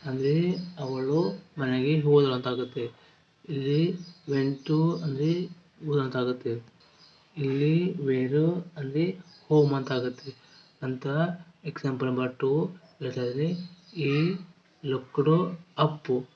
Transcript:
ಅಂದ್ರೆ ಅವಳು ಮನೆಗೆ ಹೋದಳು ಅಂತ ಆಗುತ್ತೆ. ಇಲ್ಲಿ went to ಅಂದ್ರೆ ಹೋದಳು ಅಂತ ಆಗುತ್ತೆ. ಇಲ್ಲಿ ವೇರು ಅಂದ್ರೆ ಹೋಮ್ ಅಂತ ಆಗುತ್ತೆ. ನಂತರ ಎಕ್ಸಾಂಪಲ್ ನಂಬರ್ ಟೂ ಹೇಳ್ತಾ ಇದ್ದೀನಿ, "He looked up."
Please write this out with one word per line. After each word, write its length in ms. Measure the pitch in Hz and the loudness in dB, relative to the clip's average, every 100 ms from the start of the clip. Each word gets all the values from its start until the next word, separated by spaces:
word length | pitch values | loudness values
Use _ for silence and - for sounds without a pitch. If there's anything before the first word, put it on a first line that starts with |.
ಅಂದ್ರೆ 300 | 143 131 135 156 180 180 180 156 | -6 -2 2 2 2 0 -6 -10
ಅವಳು 400 | 135 131 131 156 190 202 - - | -6 -4 0 2 0 -4 -12 -4
ಮನೆಗೆ 420 | 131 127 135 156 | 0 2 2 2
ಹೋದಳು 340 | 147 147 139 | 6 6 6
ಅಂತ 120 | 127 127 | 2 -2
ಆಗುತ್ತೆ. 380 | 123 127 139 117 - - _ _ _ - | -2 -4 -4 -8 -8 -20 _ _ _ -8
ಇಲ್ಲಿ 420 | 139 135 147 170 190 - - - | -4 0 2 2 -2 -10 -18 -2
went 420 | 139 135 139 - | 0 0 -2 0
to 320 | 156 165 180 | 2 2 0
ಅಂದ್ರೆ 420 | 160 135 151 175 175 - _ _ 156 | -4 -2 0 0 -4 -10 _ _ -2
ಹೋದಳು 160 | 143 | 0
ಅಂತ 140 | 131 127 | 0 -2
ಆಗುತ್ತೆ. 360 | 123 123 120 117 - _ _ _ - - _ 160 | -2 -2 -4 -6 -8 _ _ _ -20 -20 _ -6
ಇಲ್ಲಿ 640 | 135 135 147 165 185 165 | -2 2 2 2 2 -2
ವೇರು 520 | 135 131 127 143 160 175 - - | 0 0 2 2 2 0 -6 -10
ಅಂದ್ರೆ 420 | 135 143 175 190 - - - | -4 -2 -2 -4 -14 -20 2
ಹೋಮ್ 240 | 151 143 | 4 6
ಅಂತ 200 | 139 131 | 2 0
ಆಗುತ್ತೆ. 420 | 131 123 123 135 - _ - - _ | -2 -2 -6 -16 -18 _ -20 -20 _
ನಂತರ 340 | 127 127 143 147 170 175 - _ | -8 -6 -4 0 -2 -4 -14 _
ಎಕ್ಸಾಂಪಲ್ 440 | 160 - 139 127 131 | -12 -6 -4 -2 -2
ನಂಬರ್ 300 | 127 127 - | -2 -4 -2
ಟೂ 260 | 135 147 185 - - _ | 0 0 0 -8 -20 _
ಹೇಳ್ತಾ 220 | 131 123 | -8 -4
ಇದ್ದೀನಿ, 300 | 123 131 160 180 - - - 175 | -4 -2 -2 -2 -8 -16 -16 -4
"He 400 | 139 143 165 190 - - _ _ | 0 2 2 -2 -8 -20 _ _
looked 440 | 147 131 - - 143 165 180 - - - | -6 -6 -4 0 4 4 2 -6 -12 0
up." 460 | 151 - - 127 127 | 0 0 -2 -2 -2